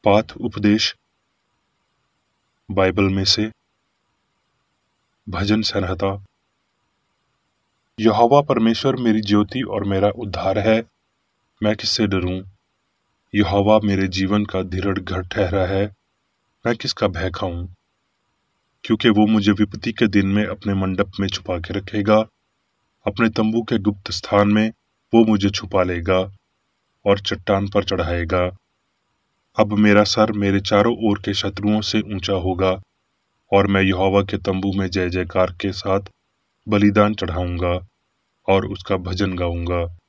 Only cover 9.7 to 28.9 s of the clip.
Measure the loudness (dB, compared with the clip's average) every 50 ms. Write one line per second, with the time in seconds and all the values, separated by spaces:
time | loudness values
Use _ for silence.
9.7 | -4 -4 -2 -2 0 2 2 2 0 0 -8 -8 -6 -4 -2 -2 -2 0 2 2
10.7 | 2 2 0 _ _ _ _ _ _ _ _ _ _ _ _ _ _ _ -2 -2
11.7 | -2 -2 -4 -6 -2 0 0 0 0 0 -2 -2 -6 -6 -10 -14 -20 _ _ _
12.7 | _ _ _ _ _ _ _ _ _ _ _ _ 0 0 0 2 2 2 4 6
13.7 | 4 4 4 2 0 0 0 -2 -2 -2 -2 0 0 -2 -2 -2 -4 -6 -6 -4
14.7 | -6 -4 -2 -2 -4 -4 -6 -6 -8 -8 -8 -6 -4 -4 -2 -2 0 -2 -2 0
15.7 | 0 -2 -2 -2 -6 _ _ _ _ _ _ _ _ _ _ _ _ _ _ -4
16.7 | -4 -4 -4 -8 -4 -2 -2 -2 -2 -2 -6 -6 -6 -6 -6 -6 -6 -6 -10 -10
17.7 | -12 _ _ _ _ _ _ _ _ _ _ _ _ _ _ _ _ _ _ _
18.7 | _ _ _ -2 -2 2 4 4 6 6 6 6 4 4 4 2 4 2 0 -2
19.7 | -2 -8 -8 -8 -2 0 0 2 2 2 0 2 0 0 -2 -2 -6 -6 -4 -4
20.7 | -2 0 -2 -2 -2 -2 -4 -4 -4 -6 -4 -4 -4 -8 -6 -6 -6 -6 -6 -6
21.7 | -8 -8 -8 -6 -6 -4 0 2 2 2 2 0 _ _ _ _ _ _ _ _
22.7 | _ _ _ _ _ _ _ -8 -2 0 0 0 0 0 0 0 0 -2 -2 -2
23.7 | -4 0 0 -2 -4 -4 -8 -10 -10 -10 -6 0 2 4 4 4 4 2 2 0
24.7 | -2 _ _ _ _ _ _ _ 4 4 6 6 4 2 2 0 -2 -2 -10 -4
25.7 | -2 0 0 0 -2 -6 -2 0 0 0 0 -2 -8 _ _ _ _ _ _ _
26.7 | _ _ _ _ _ _ _ 0 0 0 0 -6 -8 -6 -2 0 0 0 0 0
27.7 | -2 -2 -2 -2 -4 -4 -4 -4 -2 -4 -4 -2 -2 -2 -2 -2 -4 -10 _ _
28.7 | _ _ _ _